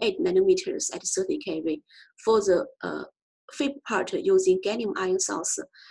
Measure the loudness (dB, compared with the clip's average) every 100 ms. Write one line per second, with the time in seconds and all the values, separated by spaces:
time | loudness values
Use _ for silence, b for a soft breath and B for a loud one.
0 | -2 0 2 4 4 4 0 -6 -6 -6
1 | -4 -4 -2 -4 -4 -4 -4 -4 _ B
2 | B _ 2 2 4 2 0 _ -8 -8
3 | -10 _ _ _ -18 -4 -4 -4 -4 -4
4 | -2 -2 2 4 4 2 0 -2 -4 -2
5 | -2 -2 -2 -4 -4 -6 -8 B B